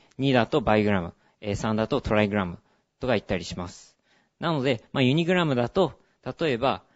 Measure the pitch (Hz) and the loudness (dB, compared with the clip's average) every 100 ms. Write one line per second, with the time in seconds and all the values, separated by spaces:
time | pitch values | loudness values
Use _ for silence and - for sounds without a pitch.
0 | _ - 139 127 110 151 110 107 104 98 | _ -2 2 2 4 2 2 2 4 0
1 | 85 - _ _ 104 98 110 107 110 135 | -2 -12 _ _ -6 -4 -2 -2 -2 -2
2 | - 107 104 104 90 92 _ _ _ _ | 0 2 2 0 -2 -8 _ _ _ _
3 | 127 104 - 92 85 92 87 - - _ | -2 -2 -2 -6 -6 -10 -12 -14 -20 _
4 | _ _ _ _ 156 151 135 113 - 135 | _ _ _ _ -4 -2 -2 -2 -4 0
5 | 127 156 170 180 160 123 120 190 156 - | 2 2 0 0 0 0 0 0 -2 -4
6 | _ _ 127 - 165 113 131 92 - | _ _ -14 -4 -2 0 0 -2 -8